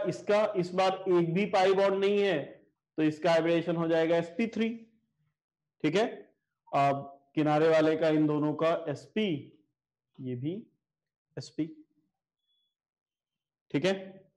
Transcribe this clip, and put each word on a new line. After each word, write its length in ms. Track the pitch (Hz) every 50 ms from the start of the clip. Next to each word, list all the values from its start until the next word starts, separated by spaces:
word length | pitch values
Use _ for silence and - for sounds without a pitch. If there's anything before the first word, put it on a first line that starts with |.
| - 175
इसका 360 | 165 - - - 202 208 214 208 -
इस 180 | 185 175 180 180
बार 300 | 185 190 190 190 190 - 190
एक 220 | 180 175 170 165 165
भी 100 | 185 208 -
pi 240 | 185 196 185 196 190
bond 300 | 190 196 196 196 196 196
नहीं 140 | 196 208 202
है, 220 | 202 196 180 147 135 - - - _ _ _ _ _ _ _ -
तो 40 |
इसका 280 | 156 156 151 151 - 175
aberration 460 | 165 165 160 165 170 170 160 170 170
हो 120 | 165 170 165
जाएगा 280 | 165 165 165 160 170
एसपी 300 | 170 165 170 - - 233 220
थ्री। 200 | - 214 226 226 233 233 - _ _ _ _ _ _ _ _ _ _ _ _ _ _ _ _ _ _ _ -
ठीक 120 | 156 151
है, 100 | 196 226 - - - - _ _ _ _ _ _ _ _ _
अब 360 | - 143 139 139 139 139 139 - - - _ _ _
किनारे 340 | 156 151 151 151 151 160 165
वाले 280 | 160 160 156 156 160
का 120 | 156 165 160
इन 160 | 156 156 156
दोनों 260 | 151 151 151 156 151 147
का 180 | 139 165 160 170 - - 156
एसपी, 400 | 139 135 - - _ 214 214 196 160 135 - - _ _ _ _ _ _ _ _ _ _ _ _ _ -
ये 160 | 135 127 127
भी 180 | 123 127 151 180 214 - _ _ _ _ _ _ _ _ _ _ _ _ _ _
एसपी। 300 | - 139 - _ - 156 160 - - - _ _ _ _ _ _ _ _ _ _ _ _ _ _ _ _ _ _ _ _ _ _ _ _ _ _ _ _ _ _ _ _ _ _ _ _ _ -
ठीक 100 | 147 143
है, 100 | 185 196 196 - - - - - _ _